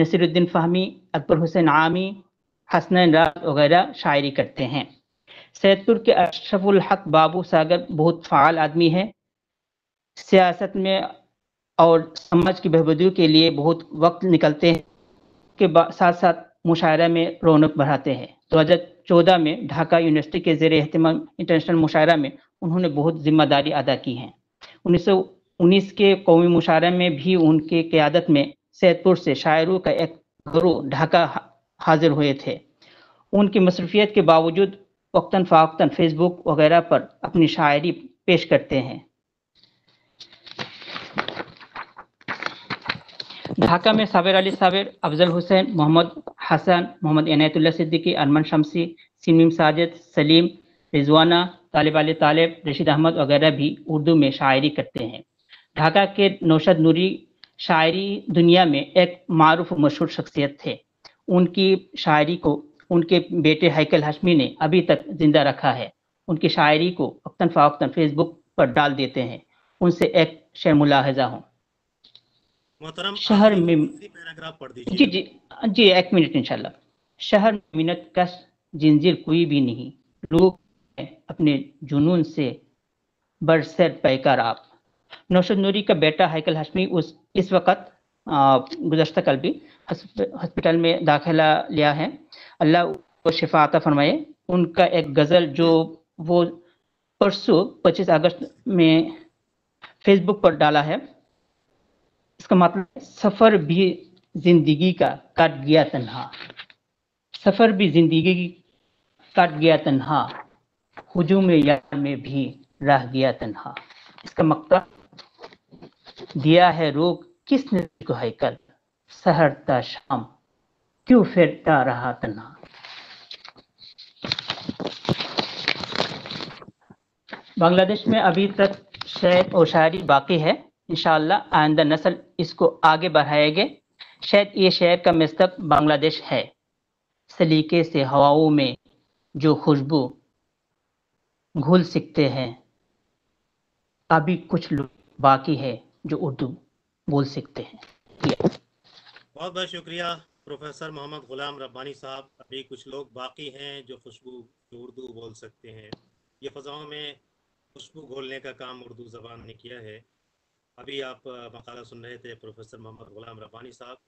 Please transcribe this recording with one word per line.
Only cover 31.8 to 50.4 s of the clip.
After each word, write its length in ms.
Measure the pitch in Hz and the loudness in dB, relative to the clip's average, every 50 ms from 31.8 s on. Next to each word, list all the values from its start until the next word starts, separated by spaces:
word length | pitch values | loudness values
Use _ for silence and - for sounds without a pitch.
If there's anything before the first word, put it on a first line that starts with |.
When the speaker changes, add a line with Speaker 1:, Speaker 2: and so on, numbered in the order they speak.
Speaker 1:
हाजिर 300 | - 165 160 151 165 160 | 0 0 2 4 2 2
हुए 280 | 143 151 147 139 135 139 - | 2 2 -2 -2 -2 -4 -6
थे। 140 | 143 - - _ _ _ _ _ _ _ _ _ _ _ _ _ - | -10 -10 -12 _ _ _ _ _ _ _ _ _ _ _ _ _ -2
उनकी 260 | - 202 202 190 196 208 | 0 2 2 2 2 2
मसरूफियत 540 | 185 180 180 - 175 160 208 208 208 208 208 | 2 2 2 -2 -4 -2 0 0 0 2 2
के 80 | 208 | 0
बावजूद 600 | 170 156 160 160 165 165 165 190 196 190 196 - _ _ _ _ _ _ - | 4 4 4 4 4 2 0 0 -2 -2 -2 -10 _ _ _ _ _ _ -2
वक्तन 300 | 170 165 - - 190 180 | -2 -2 0 -2 -2 0
फ़वक्तन 440 | - 170 160 160 160 - - 180 147 | 4 4 4 4 4 2 0 -2 -2
Facebook 480 | - - 165 165 156 151 175 175 175 - - | 0 0 -2 -2 0 0 -2 -2 -2 -4 -4
वगैरह 340 | - 151 151 151 151 170 170 | -4 0 2 2 4 4 2
पर 400 | - - 156 - - - _ _ - | 2 2 0 -2 -2 -4 _ _ -10
अपनी 240 | - - 175 160 151 | -4 0 0 0 0
शायरी 440 | - - 156 147 143 147 160 175 170 - - - _ _ - | 0 0 0 0 0 0 -2 -4 -6 -8 -12 -20 _ _ -2
पेश 180 | - 175 165 - | 0 0 0 2
करते 320 | - 151 - - - 147 | 2 0 0 0 -2 -4
हैं। 300 | 131 131 127 - - - _ _ _ _ _ _ _ _ _ _ _ _ _ _ _ _ _ _ _ _ _ _ - - _ _ _ _ - - - - - - - - - - - - - - - - - - - - - - - - - - - - - _ - - _ _ _ _ - - - - - - - - - - - - - - - - - - - - - - - - - - - | -4 -4 -6 -10 -16 -18 _ _ _ _ _ _ _ _ _ _ _ _ _ _ _ _ _ _ _ _ _ _ -20 -20 _ _ _ _ -20 -16 -14 -14 -16 -16 -20 -20 -16 -16 -16 -16 -12 -8 -8 -8 -8 -10 -14 -14 -16 -18 -20 -20 -20 -18 -18 -18 -18 _ -20 -20 _ _ _ _ -14 -12 -10 -12 -14 -14 -14 -16 -16 -16 -14 -12 -14 -14 -14 -14 -20 -20 -20 -20 -20 -20 -18 -14 -10 -4 0
ढाका 320 | - - 170 175 - 220 | 0 2 2 2 2 2
में 140 | 214 220 214 | 2 2 0
साबिर 280 | 196 - 185 175 190 190 | 0 0 0 2 2 2
अली 160 | 190 190 190 | 2 0 0
साबिर, 480 | 190 - 196 185 180 196 202 - - _ - | -2 0 0 0 0 0 -4 -6 -10 _ -6
अफजल 240 | 165 151 151 180 175 | -4 0 2 2 2
हुसैन, 420 | 165 175 175 - 196 185 196 269 | 2 -2 0 2 2 2 2 0
मोहम्मद 520 | 202 160 147 151 160 165 160 - - - - - - - - - | 0 0 2 4 4 4 2 2 -4 -16 -18 -18 -18 -10 -4 -2
हसन, 440 | 165 156 - 190 175 175 175 - - - 180 | -2 0 2 2 0 0 0 -4 -8 -6 -4
मोहम्मद 240 | 156 151 156 156 160 | -2 0 0 0 0
इनायतुल्लाह 440 | 156 143 156 156 - 165 156 165 | 2 2 2 2 2 2 0 0
सिद्दीकी, 420 | 160 165 170 160 165 160 165 175 - | 0 -2 -4 -2 -2 -2 -2 -2 -2
अरमान 300 | - 156 139 147 156 151 | -2 0 2 2 0 0
शमसी, 520 | - 170 156 151 147 - 175 170 170 - _ _ _ _ _ | 0 0 0 0 0 -2 -6 -6 -6 -8 _ _ _ _ _
सिमीम 320 | - - 160 165 165 165 | 0 2 4 4 4 4
साजिद, 440 | 165 165 160 156 151 165 170 165 - | 4 2 0 2 2 0 -2 -4 -4
सलीम, 540 | - _ _ - 156 147 151 160 170 | -12 _ _ -2 0 2 4 4 4